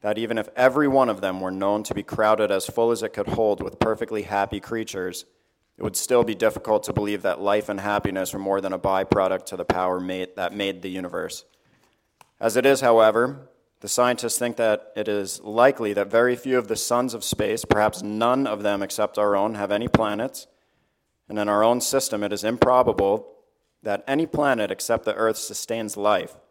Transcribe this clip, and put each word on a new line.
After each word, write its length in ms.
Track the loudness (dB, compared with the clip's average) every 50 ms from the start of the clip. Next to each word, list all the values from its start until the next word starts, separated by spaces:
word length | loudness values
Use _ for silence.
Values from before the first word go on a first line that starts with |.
| -2
that 160 | -2 -2 -2
even 200 | -2 -4 -2 -4
if 100 | -4 -6 0
every 320 | 4 4 4 6 6 2
one 220 | 4 6 4 4 4
of 120 | 2 -2
them 200 | -2 -4 -4 -2
were 100 | -4 -6
known 320 | -4 -2 0 0 0 0 -2
to 120 | -4 -6
be 100 | -8 -8
crowded 480 | -8 -2 2 4 4 4 4 4 2 0
as 140 | 0 -2
full 260 | -4 -2 0 2 2 2
as 100 | 0 -4
it 100 | -8 -6
could 160 | -6 -6 -4
hold 320 | -2 0 2 0 0 0
with 200 | -4 -10 -2 -2
perfectly 420 | 0 0 0 -2 -4 -6 -6 -8 -6
happy 380 | -4 -2 -2 -2 -2 -4 -10
creatures, 640 | -8 -6 -6 -6 -6 -6 -6 -6 -6 -6 -8 -10 -16 _ _ _ _ _ _ _ _ _ _ _
it 40 | -8
would 140 | -6 -6
still 260 | -6 -2 2 4 4 4
be 120 | 4 0
difficult 480 | 0 0 0 0 0 -2 0 0 0 0
to 100 | 0 -4
believe 300 | -2 -2 -2 -4 -2 -2
that 180 | -2 -2 0
life 280 | 0 0 0 0 0 -2
and 120 | -6 -6
happiness 520 | -4 -2 -2 -2 -2 -2 -4 -2 -4 -4 -6
were 40 | -8
more 220 | -2 -2 -2 0
than 140 | 0 -2 -6
a 40 | 0
byproduct 680 | 0 2 2 2 2 2 2 2 2 2 0 -2 -6
to 100 | -8 -10
the 80 | -10 -4
power 340 | -4 -2 0 0 0 0 -2
made, 380 | -4 -6 -6 -6 -6 -8 -6
that 160 | -6 -6 -6 -4
made 300 | -2 -4 -4 -4 -6 -8
the 80 | -10
universe. 540 | -8 -8 -8 -8 -6 -6 -8 -8 -10 -12 -16 _ _ _ _ _ _ _ _ _ _ _ _ _ _ _ -20 _ _ _
As 180 | -2 0 0
it 100 | 4 4
is, 160 | 4 4 4 4
however, 680 | 4 6 8 6 6 6 4 0 0 -2 -8 -16 -20 _ _ _ _ _ _
the 80 | -10 -6
scientists 500 | 0 2 2 2 2 0 -2 -4 -4 -2
think 180 | -4 -4 -2
that 360 | 0 0 2 2 0 -2 -8 -8
it 140 | -8 -4 -2
is 320 | -2 -2 -4 -6 -10 -12
likely 520 | -12 -6 2 4 6 6 4 2 -4 -2 0
that 140 | -2 -2 2
very 280 | 2 2 4 4 2
few 220 | -2 -4 -2 -2 -2
of 100 | 0 -2
the 80 | -6
suns 380 | -6 -4 -2 0 0 0 -2 -4
of 100 | -8 -6
space, 400 | -6 -4 -2 -2 -2 -2 -4 -2
perhaps 380 | -2 2 2 2 2 0 -2 -8
none 440 | -8 -4 0 2 2 2 2 0
of 160 | -2 -4 -2 -2
them 200 | -2 -2 -2 -4
except 360 | -6 -4 -2 -2 -2 0 0
our 160 | 0 2 2
own, 200 | 2 0 -2 -2
have 180 | -4 -4 -2 -2
any 160 | -2 -2 0
planets. 580 | 0 0 0 0 -2 -4 -6 -6 -8 -12 -20 _ _ _ _ _ _ _ _ _ _ _ _ _ _ _ _ _
And 100 | -6 -4
in 100 | 0 2
our 160 | 4 6 6
own 160 | 6 4 2
system, 420 | 0 0 -2 -2 -2 -2 -4 -4 -4
it 120 | -4 -4
is 100 | -2 -2
improbable 840 | -4 2 2 2 4 6 4 4 4 2 2 2 2 2 0 -2 -8 -20 _ _ _ _ _ _ _ _ _ _
that 220 | -4 -4 -4 -2
any 200 | -2 0 0 0
planet 440 | -2 -2 0 2 2 2 2 0 -4
except 340 | -4 -6 -2 -2 -2 -2 0
the 100 | -2 -2
Earth 240 | 0 0 0 0 -2
sustains 580 | -6 -10 -10 -10 -8 -6 -6 -6 -6 -8 -8
life. 400 | -2 2 2 2 2 0 -4 -12 -20 _ _